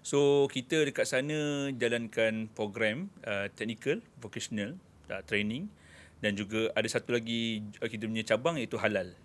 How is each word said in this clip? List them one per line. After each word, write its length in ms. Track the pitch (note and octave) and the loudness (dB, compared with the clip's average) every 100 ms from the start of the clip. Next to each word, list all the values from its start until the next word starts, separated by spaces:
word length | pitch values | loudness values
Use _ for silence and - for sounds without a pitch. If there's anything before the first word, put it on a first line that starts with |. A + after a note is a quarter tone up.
So, 460 | - C#3+ C#3+ C#3+ C#3 | 2 4 6 6 4
kita 380 | C3+ A#2+ D#3+ | 2 0 2
dekat 200 | D3 - | 2 2
sana 340 | A2+ B2+ C#3+ D3+ D3 C#3+ C#3 | 0 2 0 -2 -2 -2 -4
jalankan 760 | C3 A#2 A#2 A2+ - A2+ A2 A2 | 0 0 0 -2 2 2 2 -6
program, 600 | - G#2+ G2+ A2 A2+ G3 - | -4 -4 0 0 0 -6 -10
uh, 240 | - G2+ G2 | -6 -4 -4
technical, 520 | - A2+ A#2 - F3+ - - | -4 -6 -4 -2 -2 -4 -16
vocational, 580 | A#2+ - - G#2+ G#2 F3+ - - - | -12 -10 -6 -4 -4 -6 -16 -20 -10
uh, 160 | G2 | -10
training 460 | - G#2 G#2 A#2+ G3+ - - - - - | -2 0 0 -2 -6 -12 -20 -20 -20 -4
dan 160 | G#2+ | -2
juga 340 | G2+ G2+ A2 A2 | 0 -2 0 0
ada 140 | - A2 | 2 0
satu 260 | A#2+ - | 0 2
lagi, 500 | A#2+ A2+ A#2 A#2 A2 G#2+ - | 0 0 -2 0 -2 -6 -6
uh, 100 | A2+ | -6
kita 180 | A2+ | -4
punya 200 | A2 A2 | -4 -2
cabang 320 | G#2+ A2 C#3 E3 | 2 4 4 0
iaitu 200 | A2+ A2+ | -4 -2
halal. 360 | A2 G2+ F2+ F2 | 0 0 -2 -10